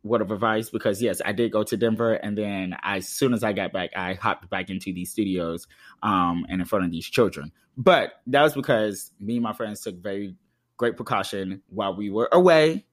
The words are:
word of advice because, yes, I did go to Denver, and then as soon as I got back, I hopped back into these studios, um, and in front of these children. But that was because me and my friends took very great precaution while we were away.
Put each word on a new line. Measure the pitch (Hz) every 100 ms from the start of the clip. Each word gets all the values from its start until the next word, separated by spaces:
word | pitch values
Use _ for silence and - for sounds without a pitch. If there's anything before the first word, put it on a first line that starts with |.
word | 104 117
of | 98
advice | 104 113 110 113
because, | 110 113 101
yes, | 117 90
I | -
did | 104 113
go | 107
to | 107 107
Denver, | 117 110 117
and | 110 104 104
then | 104 98 92 87
as | 95 98 92
soon | - 131
as | 117
I | 110
got | 101 92
back, | 95 87 95
I | 92
hopped | 92 113 - 90
back | 95 92
into | 95 98
these | 90 90
studios, | - 101 92 85 85 - _ - -
um, | 107 95 87 87 -
and | 92
in | 87
front | 104
of | 90
these | 82 -
children. | - 110 - 76 _ _ -
But | 120 165 113 - -
that | 139
was | 151
because | 139 127 117 107 95 - _
me | 101
and | 120
my | 113
friends | 107 110 104
took | 110 90
very | 101 98 101 90 _ _ _ -
great | 120 -
precaution | 117 110 98 101 95 95 _
while | 95 98 92
we | 104
were | 104 117
away. | 175 180 160 156 185 _